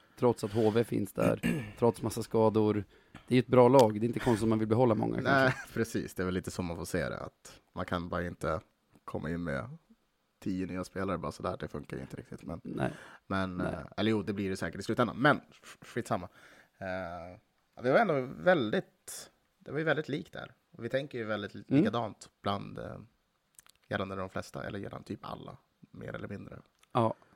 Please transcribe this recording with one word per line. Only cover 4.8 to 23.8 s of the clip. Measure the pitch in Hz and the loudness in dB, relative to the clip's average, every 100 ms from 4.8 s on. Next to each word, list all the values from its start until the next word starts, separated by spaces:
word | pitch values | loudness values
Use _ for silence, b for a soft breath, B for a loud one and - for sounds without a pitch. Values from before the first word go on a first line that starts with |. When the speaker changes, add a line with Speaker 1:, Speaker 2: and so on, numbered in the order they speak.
| 127 | 4
Speaker 1:
många, | 110 113 113 | 4 0 0
Speaker 2:
Nej, | |
Speaker 1:
kanske. | 120 135 131 - - | 2 4 4 0 -4
Speaker 2:
<laughs> | |
precis. | 113 113 104 - | -4 -2 -4 -4
Det | - | -4
är | |
väl | 92 | -2
lite | 92 - | -2 -4
så | - | -6
man | 90 82 | -6 -6
får | |
se | - 87 64 | -4 -2 -2
det, | - | -4
att | - - - - _ | -10 -14 -20 -20 _
man | 92 92 | -10 -4
kan | 90 87 | -4 -2
bara | 87 87 | -4 -6
inte | - 80 80 - _ _ _ | -4 -2 -4 -6 _ _ _
komma | - - - | -12 -8 -6
in | 85 | -4
med | 85 67 123 160 _ _ _ _ _ _ | -4 -6 -6 -14 _ _ _ _ _ _
tio | 110 92 92 | -6 -4 -4
nya | 92 | -6
spelare | 92 95 95 87 | -8 -6 -4 -4
bara | 78 | -6
sådär. | - 90 92 | -6 -6 -6
Det | 80 | -8
funkar | 76 - 65 | -10 -10 -10
ju | |
inte | 69 - | -10 -14
riktigt, | - - | -14 -14
men, | - 82 | -12 -12
Speaker 1:
Nej. | - - - B B B - | -8 -4 -4 B B B -6
Speaker 2:
men, | 98 92 90 | -4 -4 -4
Speaker 1:
Nej. | 87 | -4
Speaker 2:
eh, | 85 - - | -6 -8 -2
eller | 104 | 0
jo, | 110 | 0
det | 101 | -2
blir | 101 95 | -4 -4
det | 95 | -4
säkert | 85 92 | -6 -6
i | |
slutändan. | 98 113 117 - | -2 0 0 2
Men | 143 110 - | 2 2 -2
f-, | - - - | -20 -20 -20
skitsamma. | - 117 - 107 90 b b b b - | -10 -8 -4 -4 -6 b b b b -12
Eh, | 95 92 87 87 87 95 _ _ _ - | -8 -6 -8 -10 -14 -18 _ _ _ -4
ja, | |
vi | 120 | 2
var | 170 | 4
ändå | 214 143 127 - | 4 0 -2 0
väldigt, | 170 175 110 180 - _ - - - _ _ _ | 2 4 2 -2 -10 _ -18 -16 -16 _ _ _
det | - | -10
var | 143 | -4
ju | |
väldigt | 160 143 139 | -2 -2 -2
likt | 147 - | -6 -8
där. | - - _ _ | -14 -14 _ _
Och | - | -12
vi | 113 | -4
tänker | 131 147 123 | -2 -2 -6
ju | |
väldigt | 110 104 101 | -4 -4 -6
li-, | - - | -10 2
Speaker 1:
Mm. | 135 | 4
Speaker 2:
likadant | 147 117 107 - - _ | 4 2 -4 -8 -20 _
bland, | 101 101 104 98 | -2 -2 -4 -10
eh, | - - 107 _ _ _ _ - - _ | -10 -12 -16 _ _ _ _ -20 -20 _